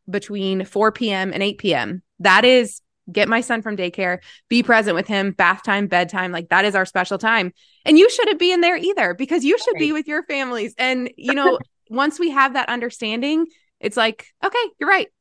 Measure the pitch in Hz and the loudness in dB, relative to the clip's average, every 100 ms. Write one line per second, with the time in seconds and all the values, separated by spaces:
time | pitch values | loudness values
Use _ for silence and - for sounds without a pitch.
0 | - 196 - 202 190 190 185 202 220 214 | -8 -8 -8 -6 -4 -4 -4 0 0 0
1 | 226 190 190 196 202 - 202 139 107 185 | -4 -4 -4 -4 -4 -4 -2 -2 -2 -8
2 | - - 190 190 247 254 226 - _ _ | -12 0 4 6 6 6 2 -6 _ _
3 | - 190 208 226 240 226 214 202 180 185 | -8 -2 0 0 -2 -6 -6 -6 -6 -4
4 | 180 180 - - - 233 240 226 208 170 | -4 -4 -10 -16 -2 0 4 2 2 -2
5 | - 202 196 - 175 190 - 202 202 180 | -2 -2 -2 2 2 2 -2 -2 0 0
6 | 180 190 185 170 170 175 208 196 185 185 | 0 -4 -6 -6 0 2 2 0 -2 -2
7 | 185 190 185 175 180 - _ _ - 311 | -4 -2 0 0 -2 -8 _ _ 4 6
8 | 453 494 440 339 349 359 349 359 359 370 | 6 4 0 2 2 2 2 0 -2 -2
9 | 196 180 262 320 269 466 - - 302 311 | -2 -2 -4 -2 0 0 0 -2 -2 -2
10 | 311 302 320 277 254 233 208 - 254 254 | -4 -6 -4 -6 -4 -6 -6 -4 -2 -2
11 | 247 - 247 277 277 - - _ - 233 | -6 -8 -4 0 2 0 -6 _ -10 -2
12 | 285 302 339 277 269 262 - 240 233 - | -2 -2 -2 0 0 0 -4 -4 -8 -8
13 | 220 226 277 311 330 _ _ _ - 240 | -6 -4 -2 -2 -2 _ _ _ -6 -2
14 | 226 220 - _ 392 480 427 - 294 381 | -2 -2 -14 _ -4 -4 -6 -4 0 0
15 | - _ | -2 _